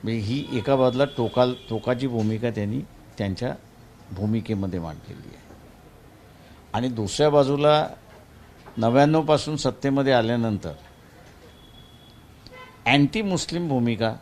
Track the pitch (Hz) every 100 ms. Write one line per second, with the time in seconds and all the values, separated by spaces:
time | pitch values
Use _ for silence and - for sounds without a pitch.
0 | 107 113 104 135 - 127 104 135 127 123
1 | 139 - 113 - 127 123 - 113 123 123
2 | 135 117 107 110 120 110 101 120 - -
3 | - - 101 92 123 143 - - - -
4 | - 92 104 113 107 104 98 87 82 78
5 | - - - - - - - - - -
6 | - - - - - - - 107 127 113
7 | 101 - 147 147 135 143 147 151 151 -
8 | - - - - - - - - 113 127
9 | 147 160 151 151 151 151 131 - 139 139
10 | 135 127 113 120 113 98 82 76 - -
11 | - - - - - - - - - -
12 | - - - - - - - - 117 139
13 | 139 220 202 175 - 165 175 131 117 110
14 | 113 113